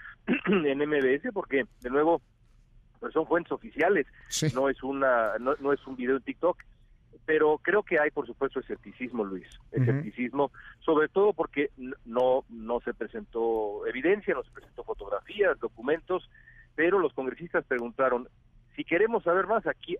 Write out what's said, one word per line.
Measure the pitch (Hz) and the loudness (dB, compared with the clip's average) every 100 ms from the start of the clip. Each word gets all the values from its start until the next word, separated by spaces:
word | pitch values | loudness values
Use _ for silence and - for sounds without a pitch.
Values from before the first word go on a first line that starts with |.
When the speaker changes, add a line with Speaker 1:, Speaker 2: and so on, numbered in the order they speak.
| - - - | -18 -12 -4
Speaker 1:
<clears throat> | 269 180 | -2 2
en | 196 147 139 | 2 2 0
M | 147 143 | 0 2
B | 131 139 | 2 2
S, | - | -2
porque, | 202 - 135 113 _ | -6 -2 -2 -2 _
de | 123 | -2
nuevo, | 135 160 165 - _ _ _ _ - _ _ | 2 4 2 -2 _ _ _ _ -20 _ _
pues | - | -4
son | 156 156 | -2 2
fuentes | 180 170 | 0 0
oficiales. | 139 113 - 165 190 123 - - | -8 -8 0 2 2 0 -8 -8
Speaker 2:
Sí. | - 156 | -2 0
Speaker 1:
No | 123 139 | 2 0
es | 131 | 0
una, | 131 139 135 120 110 110 | -4 0 2 4 2 0
no, | 127 147 | -2 0
no | 139 | 0
es | 139 - | 0 -2
un | 127 | -6
video | 123 135 | 0 0
en | |
TikTok. | - - 165 - - - _ _ _ - - | -2 -2 -2 -2 -10 -20 _ _ _ -16 -2
Pero | 156 151 151 | 2 4 2
creo | - 202 | 2 0
que | - 160 | 2 0
hay, | 147 | 0
por | 147 117 | -2 -8
supuesto, | 113 135 131 | -4 -4 -4
escepticismo, | - 101 104 - 127 123 98 | -8 -12 -12 -10 -8 -4 -4
Luis, | 92 - - - | -6 -12 -20 -6
Speaker 2:
Ujú. | - | 0
Speaker 1:
escepticismo, | 123 135 175 - 123 135 139 - - - | 2 0 -4 -6 -4 -2 -2 -4 -20 -8
sobre | - 151 151 | 2 2 4
todo | 190 208 | 4 2
porque | 160 156 139 147 - | 2 -4 -2 -4 -4
n-, | 127 - 120 | -14 -14 -6
no, | 117 127 131 - | 0 4 2 0
no | 117 113 120 | -14 -6 -4
se | 120 | -4
presentó | - 110 113 104 117 117 113 107 101 113 | -8 -8 -10 -8 -2 0 0 -2 -4 -6
evidencia, | 120 151 208 202 | -2 0 0 0
no | 143 | -4
se | - | -6
presentó | - - - 120 | -18 -20 -16 -10
fotografías, | 220 101 101 - 104 131 131 | -10 -6 -8 -8 0 0 0
documentos, | 113 - 120 160 - 180 - - - - - - | -6 -6 -4 -4 -2 -6 -6 -20 -20 -20 -14 -2
pero | 165 196 | 2 2
los | 151 | 0
congresistas | - 131 120 170 175 - | -2 -6 -6 -4 -4 -2
preguntaron, | 123 120 113 131 123 127 _ _ - _ - | -4 -4 -2 0 0 -4 _ _ -20 _ -14
"Si | - | -4
queremos | 165 220 226 | 2 2 2
saber | 170 180 185 | 2 0 2
más | 220 160 | 0 -2
aquí, | - - | -6 -8